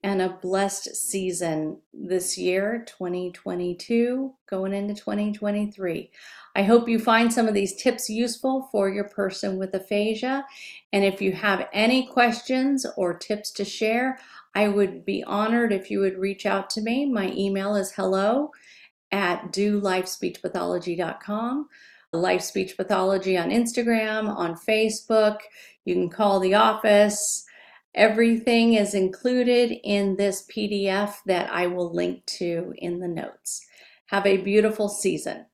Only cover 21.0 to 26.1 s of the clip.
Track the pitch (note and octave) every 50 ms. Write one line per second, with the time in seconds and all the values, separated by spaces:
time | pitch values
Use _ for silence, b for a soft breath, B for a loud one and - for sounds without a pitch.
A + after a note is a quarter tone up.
21 | F3 E3 - - - G3 G#3 G#3+ A#3 A#3+ C4 D4 D4 B B B B B B B
22 | B B - E3 F3 F#3 F#3 F3+ F3+ - - G3+ F#3+ F#3 - - F#3+ - G#3 F#3
23 | F#3 F#3+ G3 F#3+ F#3+ F#3+ F#3+ F3 E3 - - A#3+ A#3+ A#3 - B3 A#3 A#3 A#3 A3
24 | A3 G#3+ G#3+ A3 G#3+ G#3 - - F3 E3 E3+ - - - A3 A3 A3 A3 A3 -
25 | - - A3+ A3 G#3+ G#3+ G#3+ G#3+ - - B B B B B B _ F3+ F3+ F3+
26 | F3+ F3